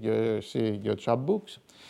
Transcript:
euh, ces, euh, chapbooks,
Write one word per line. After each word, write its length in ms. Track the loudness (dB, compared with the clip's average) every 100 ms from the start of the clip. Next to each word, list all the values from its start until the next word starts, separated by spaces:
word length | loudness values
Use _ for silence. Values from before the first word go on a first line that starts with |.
| 0
euh, 360 | 2 2 0
ces, 400 | -2 -2 0 0 -2
euh, 100 | -2
chapbooks, 600 | 2 0 2 -2 -2 -20 _ -20